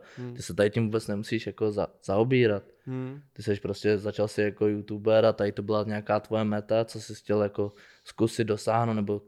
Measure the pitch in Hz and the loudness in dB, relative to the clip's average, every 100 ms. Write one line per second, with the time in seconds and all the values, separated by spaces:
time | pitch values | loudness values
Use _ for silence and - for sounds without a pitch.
0 | - - 123 120 - 87 101 110 113 110 | -6 -14 -12 -12 -6 2 2 2 0 0
1 | - 101 104 113 107 - 110 101 85 - | -2 -6 -4 -4 -4 -2 -2 0 -4 -6
2 | - 98 117 131 117 101 - _ - 131 | 0 2 4 4 4 2 -4 _ -10 -8
3 | 127 139 - - 107 101 - 101 104 104 | -8 -12 -18 -8 -4 -2 -2 -2 0 2
4 | 104 104 104 - 104 101 107 104 101 107 | 0 -2 -2 0 -2 2 0 0 -4 -4
5 | 107 110 110 107 101 104 104 107 107 107 | 4 6 6 4 -2 -2 -2 -2 0 -4
6 | 104 107 - 110 107 104 104 110 113 110 | -2 -2 0 -2 0 -2 0 0 0 -6
7 | 107 107 - 104 104 - 101 - - _ | -14 -14 -2 0 2 -2 -6 -6 -20 _
8 | - - 113 - 113 107 - 113 117 110 | -20 -2 0 0 -2 0 0 0 2 0
9 | 104 104 | 0 -2